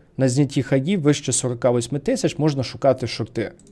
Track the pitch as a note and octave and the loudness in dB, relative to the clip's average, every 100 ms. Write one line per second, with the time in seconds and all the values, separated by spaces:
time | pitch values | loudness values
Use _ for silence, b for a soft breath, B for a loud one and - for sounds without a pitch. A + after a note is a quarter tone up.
0 | b - B2+ C3 C#3 C#3+ B2 C3+ C#3 G3+ | b -2 0 2 2 0 0 0 2 2
1 | D3 D3 - - B2+ A#2+ B2 B2 A#2+ C#3+ | 2 2 0 -2 -2 0 2 2 0 -4
2 | - C4 E3+ - D3+ C3+ B2 A#2 C#3 B2+ | -2 0 -2 0 0 0 -4 0 2 2
3 | A#2+ - A2 - F#2+ - - | -2 -6 -6 -4 -6 -8 -20